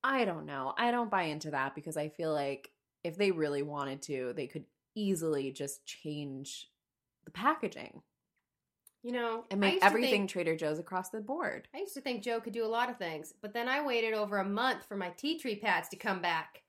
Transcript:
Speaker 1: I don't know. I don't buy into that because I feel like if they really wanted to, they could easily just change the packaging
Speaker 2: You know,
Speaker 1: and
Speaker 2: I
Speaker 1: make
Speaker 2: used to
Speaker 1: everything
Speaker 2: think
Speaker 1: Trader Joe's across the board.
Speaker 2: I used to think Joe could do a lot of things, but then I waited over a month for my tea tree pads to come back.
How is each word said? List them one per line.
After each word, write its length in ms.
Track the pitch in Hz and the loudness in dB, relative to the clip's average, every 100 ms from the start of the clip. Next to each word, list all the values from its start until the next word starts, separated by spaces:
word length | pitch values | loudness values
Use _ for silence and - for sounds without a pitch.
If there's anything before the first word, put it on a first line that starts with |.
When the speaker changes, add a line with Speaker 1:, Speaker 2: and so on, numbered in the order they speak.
Speaker 1:
I 200 | 254 269 | 2 4
don't 220 | 214 165 151 | 4 2 -4
know. 260 | 139 131 - | -4 -2 2
I 120 | 240 | 4
don't 200 | 240 233 | 4 2
buy 140 | 196 | 2
into 260 | 165 151 156 | 2 -2 -2
that 240 | 143 135 | 0 0
because 220 | 151 151 156 | -2 -6 -4
I 120 | 151 | -4
feel 240 | - 160 | -2 0
like 380 | 151 139 139 - _ _ _ | 2 0 -4 -10 _ _ _
if 120 | 170 165 | -8 2
they 120 | 202 | 2
really 300 | 170 151 143 | 4 2 2
wanted 400 | 147 147 135 135 | -2 -2 -4 -4
to, 300 | - 139 127 | -4 -2 -2
they 120 | 117 127 | -4 -6
could 180 | 160 - _ _ | -8 -14 _ _
easily 560 | - 202 185 160 147 135 | -2 0 2 2 0 -2
just 320 | 127 139 - - | -4 -8 -8 -14
change 800 | - 156 147 143 135 139 - - _ _ _ _ _ | -10 -8 -6 -6 -8 -10 -12 -16 _ _ _ _ _
the 60 | - | -16
packaging 720 | 175 240 311 196 - - - _ _ _ _ _ _ _ _ _ _ | -2 0 0 -4 -6 -14 -16 _ _ _ _ _ _ _ _ _ _
Speaker 2:
You 100 | 240 | -6
know, 320 | 240 233 226 233 | -2 -2 -2 -2
Speaker 1:
and 80 | 196 | 2
Speaker 2:
I 40 | 196 | 4
Speaker 1:
make 40 | |
Speaker 2:
used 80 | 370 | 8
to 40 | 202 | 8
Speaker 1:
everything 240 | 220 254 214 | 8 4 4
Speaker 2:
think 80 | 190 | 2
Speaker 1:
Trader 260 | 185 165 160 | 0 0 0
Joe's 220 | 156 151 | 0 -2
across 300 | 165 185 185 | -4 -6 -4
the 100 | 220 | -8
board. 480 | 208 294 294 - - | -6 -4 -4 -4 -10
Speaker 2:
I 40 | 294 | -10
used 160 | 392 | -10
to 60 | - | -6
think 220 | 269 240 | -6 -4
Joe 180 | 220 226 | -2 -2
could 120 | 226 | -2
do 120 | 214 | -2
a 40 | 220 | 0
lot 220 | 226 247 | 2 0
of 80 | 240 | -2
things, 340 | 175 156 151 - | -6 -6 -10 -12
but 120 | 208 | -8
then 140 | 233 240 | -4 0
I 140 | 269 | 0
waited 300 | 294 233 226 | 2 2 2
over 240 | 220 208 202 | 0 2 2
a 60 | |
month 400 | 190 202 262 254 - | 2 2 2 0 -4
for 100 | 202 | -4
my 120 | 180 | -4
tea 280 | 175 285 320 | -4 -4 -2
tree 180 | 254 208 | -2 0
pads 320 | 214 175 - | 2 2 0
to 60 | 190 | -4
come 240 | 220 185 | -2 0
back. 420 | 175 165 156 - | 0 0 -4 -16